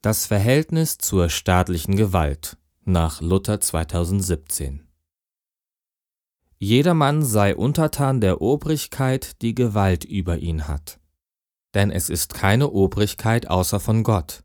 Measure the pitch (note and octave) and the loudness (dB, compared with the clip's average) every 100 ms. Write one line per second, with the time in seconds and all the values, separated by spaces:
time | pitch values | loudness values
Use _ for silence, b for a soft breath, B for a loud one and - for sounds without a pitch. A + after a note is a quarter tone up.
0 | - A2 - G#2 G#2+ C3+ D#3 E3 D#3+ - | 0 0 0 0 4 2 2 0 -2 -2
1 | - G2 E2+ - - F2+ F2+ F2 - G2 | -2 2 2 0 0 2 2 -2 -2 0
2 | G#2+ F#2 D2+ C#2 - - _ _ - F2 | 2 2 0 -4 -10 -16 _ _ 0 2
3 | E2 - E2 F#2+ F#2+ G#2+ - E2+ D#2+ E2+ | 2 -2 0 0 0 -2 -2 -4 -2 -2
4 | E2+ G2 F#2 E2 _ - C2+ C#2 _ _ | 0 -2 -2 -4 _ -8 -6 -10 _ _
5 | _ _ _ _ _ _ _ _ _ _ | _ _ _ _ _ _ _ _ _ _
6 | _ _ _ _ _ _ G2+ A#2+ D#3 E3 | _ _ _ _ _ _ 2 4 4 4
7 | C#3 D3+ C#3+ G#2 G2+ - A#2 D3 D#3 - | 4 2 2 4 2 2 0 0 0 0
8 | C#3 C3 G2+ F2+ G#2 D3 D3+ D3+ - - | 0 2 2 2 0 -2 -2 -4 -6 -4
9 | C3 C3 - - A#2 A2+ A#2+ G#2 G2 F2 | -2 -2 -6 -6 -6 0 0 2 2 0
10 | - G2+ F2 E2+ E2+ D#2+ D2 C#2+ - - | -2 -6 -4 -4 -2 -4 -4 -6 -8 -20
11 | _ _ _ _ _ _ _ G2+ G2+ D#2+ | _ _ _ _ _ _ _ -2 0 0
12 | - F2 - - G2 A2 C#3+ G2+ F#2+ G#2 | -4 -4 -6 -2 2 2 2 2 0 2
13 | G#2 - A2 A#2 - F2+ F2+ G2+ - A2 | -2 -2 0 0 0 0 0 -2 0 0
14 | A2 G#2 D#2 - | 2 0 -2 -14